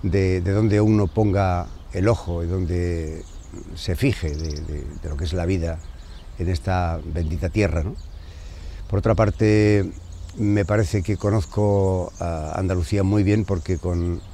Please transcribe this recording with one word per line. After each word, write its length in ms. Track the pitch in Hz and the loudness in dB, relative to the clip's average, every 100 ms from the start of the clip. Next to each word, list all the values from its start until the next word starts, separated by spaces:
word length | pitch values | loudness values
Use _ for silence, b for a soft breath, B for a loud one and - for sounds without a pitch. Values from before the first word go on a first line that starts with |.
de, 380 | 95 98 95 92 | 2 2 4 2
de 100 | 87 | 2
dónde 280 | 98 110 107 | 2 4 4
uno 280 | 107 107 95 | 6 4 4
ponga 580 | - 107 98 95 90 - - - | 2 2 4 2 0 -2 -12 -8
el 160 | 98 98 | 0 2
ojo 360 | - - 85 | 2 -2 -4
y 40 | 85 | -2
dónde 760 | 92 87 87 87 85 78 80 - - - - 85 | -2 0 0 0 -2 -4 -8 -12 -16 -14 -14 -12
se 220 | 82 - 85 | -8 -4 0
fije 340 | 123 104 82 | 0 0 -2
de, 320 | 73 80 73 | -4 -4 -6
de, 240 | 78 73 67 73 | -6 -6 -8 -8
de 80 | 80 | -8
lo 80 | 73 | -4
que 60 | |
es 100 | 82 | -2
la 140 | 90 85 | -2 0
vida 320 | 95 82 82 - B B B B - | 0 0 -4 -10 B B B B -6
en 100 | 90 | -2
esta 520 | 90 - 92 85 82 | -2 0 0 0 -2
bendita 460 | 80 82 78 80 90 | -4 -4 -2 -2 -2
tierra, 320 | 110 101 82 | 2 2 2
¿no? 140 | 82 - - B B B B B B B - | -2 -6 -12 B B B B B B B -2
Por 120 | 101 | 0
otra 160 | 110 104 | 2 4
parte, 760 | 107 - 107 107 104 104 92 - - - - - | 4 4 4 6 6 4 2 -6 -16 -14 -14 -4
me 280 | 104 104 92 | 0 2 2
parece 360 | 107 104 107 | 2 2 0
que 160 | 90 101 | 0 0
conozco 960 | 104 107 - - 104 101 95 92 87 - | 2 0 0 0 2 4 4 2 -2 -6
a 400 | 85 82 78 80 | -4 -4 -4 -2
Andalucía 420 | 92 92 82 101 | 0 0 0 2
muy 220 | 95 104 | 4 4
bien 200 | 98 107 | 4 2
porque 360 | 98 95 - 90 | 2 -2 0 -2
con 420 | 90 87 85 85 - | 0 0 0 -2 -6